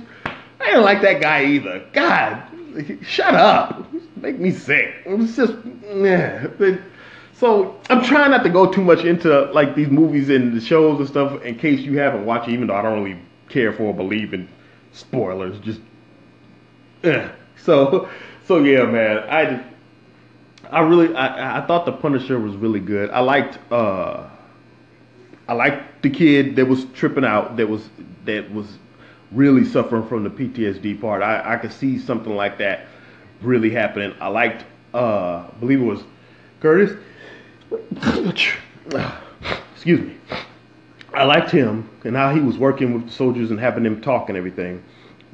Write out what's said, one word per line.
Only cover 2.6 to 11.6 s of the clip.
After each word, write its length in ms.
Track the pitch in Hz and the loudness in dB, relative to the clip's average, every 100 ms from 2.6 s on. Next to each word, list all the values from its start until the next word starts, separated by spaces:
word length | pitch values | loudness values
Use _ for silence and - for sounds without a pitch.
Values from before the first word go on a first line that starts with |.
| 311 240 151 - | -16 -12 -12 -12
shut 320 | - - 381 | -8 -2 2
up. 580 | 202 175 - - - - 320 - | 6 6 6 2 -6 -12 -14 -14
Make 240 | - - 262 | -10 -8 -2
me 140 | 185 | -2
sick. 420 | 147 - 143 117 - | -2 0 0 0 -6
It 140 | 165 202 | -6 -2
was 160 | 226 | -2
just, 180 | - 233 - - - 202 | 0 -2 -2 -14 -18 -10
nah. 540 | 202 196 180 135 - 151 - 196 185 - - - - - - | 0 2 2 0 -6 -10 0 0 0 -6 -20 -20 -20 -20 0
So, 340 | 247 208 190 - - | 2 4 2 -4 0
I'm 160 | 240 | 2
trying 260 | 233 294 285 | 4 4 4
not 120 | 262 | 4
to 80 | 175 | 4
go 200 | 175 185 | 4 4
too 120 | 196 | 4
much 240 | 180 160 170 | 4 4 4
into, 440 | 170 165 143 135 | 2 4 4 4
like, 220 | - 139 | 2 2
these 140 | 139 147 | 0 2
movies 400 | 139 160 147 139 | 4 4 2 2
and 260 | 135 123 | 2 2
the 60 | 117 | -2
shows 380 | 110 160 156 143 | 2 4 4 2
and 100 | 139 | -2
stuff 340 | 143 139 135 | -2 -2 -4
in 140 | 120 | -10
case 240 | 117 | -4